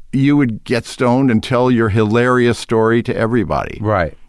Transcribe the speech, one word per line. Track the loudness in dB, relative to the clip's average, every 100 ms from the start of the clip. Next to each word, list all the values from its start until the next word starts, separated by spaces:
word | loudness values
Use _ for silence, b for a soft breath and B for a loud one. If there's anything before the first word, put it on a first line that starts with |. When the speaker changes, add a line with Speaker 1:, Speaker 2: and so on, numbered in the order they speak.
| -6
Speaker 1:
you | -2 2 2
would | 0 -4
get | -4 -4
stoned | -4 -2 0 2 2
and | 0
tell | 0 0 2
your | 2 2
hilarious | 0 2 2 2 2 2 0
story | -2 0 2 2
to | 0 -2
everybody. | 0 0 0 -2 -4 -6
Speaker 2:
Right. | -2 -2 -2 -6